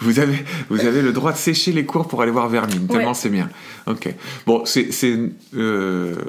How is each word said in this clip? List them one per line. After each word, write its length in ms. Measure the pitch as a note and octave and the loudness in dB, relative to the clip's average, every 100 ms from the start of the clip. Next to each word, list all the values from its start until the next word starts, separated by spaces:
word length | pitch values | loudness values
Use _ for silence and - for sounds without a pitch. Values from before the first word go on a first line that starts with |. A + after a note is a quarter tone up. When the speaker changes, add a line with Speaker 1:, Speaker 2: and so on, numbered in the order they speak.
Speaker 1:
vous 180 | A#2 A#2 | 2 4
avez, 180 | C#3+ C#3 - E3+ A#2+ | 2 0 -4 -8 -2
vous 160 | G#2 | 0
avez 160 | A#2 C3 | 2 4
le 120 | C3 | 2
droit 200 | A#2+ D3+ | 2 0
de 60 | D#3+ | 0
sécher 340 | E3+ D#3+ F#3 | 0 2 2
les 140 | D#3+ C#3+ | 0 0
cours 220 | E3 E3 | -2 0
pour 120 | B2 | 0
aller 100 | A#2 | 2
voir 160 | A#2+ A#2+ | 2 2
Vermine, 340 | A#2 A2 F#2 F2+ | 2 0 0 0
Speaker 2:
Ouais. 80 | A#2 | 0
Speaker 1:
tellement 180 | A#2+ | 0
c'est 160 | B2 A2 | 0 0
bien. 180 | G2+ F2 - - - - | 0 -2 -6 -18 -10 -6
Ok. 260 | A2+ - - - - - | -4 -6 -8 -12 -4 0
Bon, 180 | A#2 | 2
c'est, 260 | - C3 - | 2 0 0
c'est, 240 | - B2+ A#2 A#2 - - | 0 0 0 -2 -6 -10
euh, 600 | C3 A2 G2+ F#2+ F#2 F2+ E2+ | -4 0 0 0 -2 -2 -4